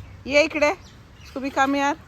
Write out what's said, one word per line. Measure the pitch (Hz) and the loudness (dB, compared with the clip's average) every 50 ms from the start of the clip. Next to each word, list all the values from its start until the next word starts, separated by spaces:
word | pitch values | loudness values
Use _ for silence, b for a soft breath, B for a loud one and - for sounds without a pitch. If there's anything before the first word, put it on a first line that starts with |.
| - - - - - | -16 -18 -18 -14 -6
ये | 240 277 294 311 | 0 2 4 4
इकडे | 311 302 302 294 294 370 - - - - - - - - - - - | 2 2 0 2 2 0 -2 -6 -18 -20 -20 -20 -20 -20 -20 -18 -12
स्कूबी, | - 269 254 277 | -10 -6 -6 -4
come | - 294 269 269 | 0 0 2 2
here. | 277 285 277 285 320 - - | 2 2 2 0 0 -2 -4